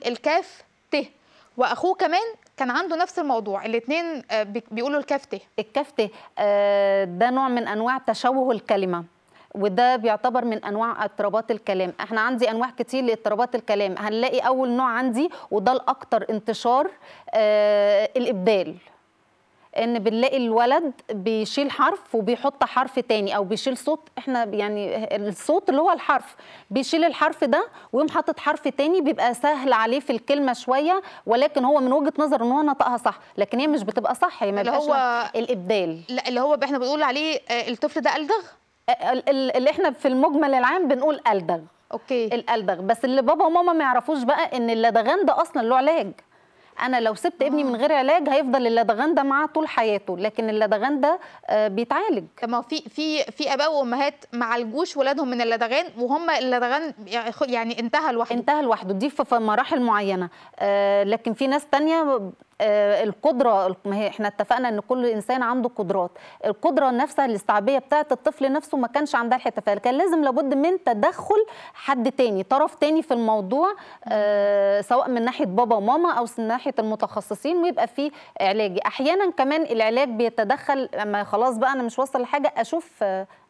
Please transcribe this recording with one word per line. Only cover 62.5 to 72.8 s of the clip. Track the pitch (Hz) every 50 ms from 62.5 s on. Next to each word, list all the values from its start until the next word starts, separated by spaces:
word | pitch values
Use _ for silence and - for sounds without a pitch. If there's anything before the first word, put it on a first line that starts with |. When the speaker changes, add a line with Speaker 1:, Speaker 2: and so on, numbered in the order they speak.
| _ _
Speaker 2:
آه، | - 214 208 208 208 202 208 - 226
القدرة، | 214 190 - - 294 330 247 277 240 214 196 190 185 190 - _
ما | 202 202
هي | 202 220 202
احنا | - - 220 202
اتفقنا | - - 208 - 240 247 254 240
ان | 220 208
كل | 202 - 254 254 240
انسان | 240 226 214 196 - 254 262 247
عنده | 226 240 254 233 240 247
قدرات، | - 208 175 196 196 175 175 - - - - - - -
القدرة | - 202 - - 320 277 311 285 262
نفسها | 254 240 277 302 - - 277
الاستيعابية | 254 226 196 - - 214 208 202 220 277 269
بتاعة | 254 - 285 302 294 302 269
الطفل | 247 - 302 302 - 269 269 269
نفسه | 302 294 - - 277
ما | 247 233
كانش | - 294 302 285 -
عندها | 254 233 233 247 254
الحتة، | - 262 - - -
فكان | - 202 202 - 240 254
لازم | 277 359 392 320 330 294
لابد | 269 254 262 311 269 285
من | 269 285 339 370 370 -
تدخل | - 233 208 214 320 370 - - - 415 427 440 427 - - - - -
حد | - - - 277 254 226 269 -
تاني، | - 254 233 208 190 190
طرف | - 262 269 302 - -
تاني | -